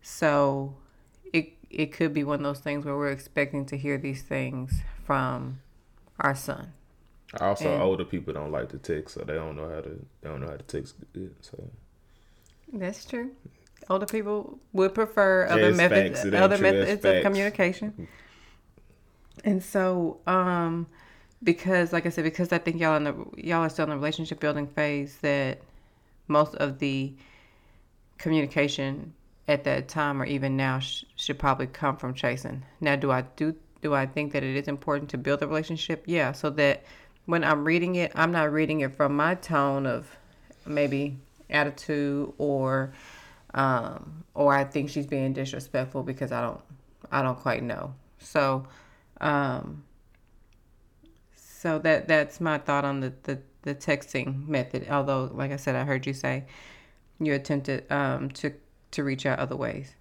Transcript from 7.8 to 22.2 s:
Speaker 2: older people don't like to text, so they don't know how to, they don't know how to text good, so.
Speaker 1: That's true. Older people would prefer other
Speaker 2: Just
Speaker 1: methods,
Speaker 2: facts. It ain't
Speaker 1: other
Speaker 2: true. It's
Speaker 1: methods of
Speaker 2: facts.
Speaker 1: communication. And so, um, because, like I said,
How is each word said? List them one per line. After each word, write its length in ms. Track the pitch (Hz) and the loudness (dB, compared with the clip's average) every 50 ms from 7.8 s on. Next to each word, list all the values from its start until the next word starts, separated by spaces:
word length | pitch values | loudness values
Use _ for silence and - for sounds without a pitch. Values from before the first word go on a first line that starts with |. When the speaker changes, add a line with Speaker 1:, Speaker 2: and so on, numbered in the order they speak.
Speaker 2:
older 240 | - 95 95 85 90 | 2 2 2 0 -2
people 280 | - - 87 - - 76 | -4 -6 -6 -6 -6 -6
don't 180 | 76 73 76 | -6 -6 -4
like 180 | 76 69 62 67 | -4 -4 -4 -6
to 80 | - 69 | -10 -12
text, 380 | - - 85 76 76 - - | -6 -4 -4 -4 -4 -10 -12
so 60 | - | -12
they 120 | - - 76 | -8 -6 -6
don't 220 | 80 80 80 76 | -6 -6 -6 -8
know 140 | 73 78 82 | -8 -8 -8
how 120 | 80 78 | -8 -8
to, 240 | - - 82 - - - _ _ | -10 -10 -12 -14 -16 -18 _ _
they 80 | - 76 | -12 -10
don't 120 | 78 67 | -10 -8
know 60 | 67 82 | -8 -8
how 100 | 73 69 | -10 -12
to 60 | - | -12
text 320 | - - 80 - - - - - - _ | -8 -8 -8 -8 -8 -14 -20 -20 -16 _
good, 220 | 87 95 92 - - | -12 -12 -12 -14 -20
so. 280 | - - - - - - - - - - _ _ _ _ _ _ _ _ _ _ _ - - _ _ - 269 | -20 -18 -16 -14 -14 -16 -16 -18 -20 -20 _ _ _ _ _ _ _ _ _ _ _ -20 -20 _ _ -14 -10
Speaker 1:
That's 320 | 208 185 180 214 - - | -8 -6 -6 -8 -10 -12
true. 260 | - - 240 240 269 262 - - - - _ _ _ _ - - - | -8 -8 -6 -6 -8 -10 -14 -20 -20 -20 _ _ _ _ -20 -4 -2
Older 160 | 190 190 202 | -2 0 0
people 540 | 202 - 220 208 202 208 208 208 - - - - _ - | 0 -2 -2 -2 -2 -2 -4 -4 -8 -14 -18 -20 _ 2
would 200 | 185 185 190 190 | 4 4 4 4
prefer 540 | 226 220 214 220 - 202 190 190 185 185 - | 2 0 2 6 6 6 8 8 6 6 6
other 220 | 170 170 214 208 | 6 8 8 8
Speaker 2:
Just 80 | 196 175 | 8 8
Speaker 1:
methods, 420 | 170 180 - 196 196 - - - | 6 8 8 6 6 4 0 0
Speaker 2:
facts. 60 | - | 0
It 80 | 98 98 | 2 6
ain't 100 | - 190 | 8 8
Speaker 1:
other 140 | 190 202 196 | 8 8 6
Speaker 2:
true. 100 | 196 190 | 6 6
It's 100 | 190 196 | 6 6
Speaker 1:
methods 280 | 196 - 208 202 202 | 4 4 2 2 4
of 60 | 196 | 6
Speaker 2:
facts. 120 | 190 185 180 | 6 6 6
Speaker 1:
communication. 840 | 202 196 196 196 208 208 - 190 175 185 - 220 214 208 - - - - - - - - - - - - - _ _ _ - - - - _ _ _ _ _ - - - - - | 4 2 2 0 0 2 2 2 2 2 -2 -8 -8 -8 -10 -14 -14 -16 -20 -20 -20 -20 -20 -20 -20 -20 -20 _ _ _ -20 -20 -20 -20 _ _ _ _ _ -20 -20 -20 -6 -2
And 200 | 214 202 185 185 | 0 0 0 -2
so, 560 | - - 202 185 185 185 180 170 160 - - - - | -2 -2 0 2 2 2 2 0 -2 -2 -4 -2 2
um, 600 | 185 185 180 180 180 175 170 165 165 170 170 - - - - - - - - _ _ _ - | 2 4 4 2 2 2 0 0 0 -2 -4 -6 -10 -20 -20 -20 -20 -20 -20 _ _ _ 2
because, 500 | 196 170 170 - 185 190 180 175 165 180 | 2 2 2 2 2 4 4 4 2 0
like 120 | 170 165 | 0 0
I 40 | 170 | 0
said, 140 | 165 - | -2 0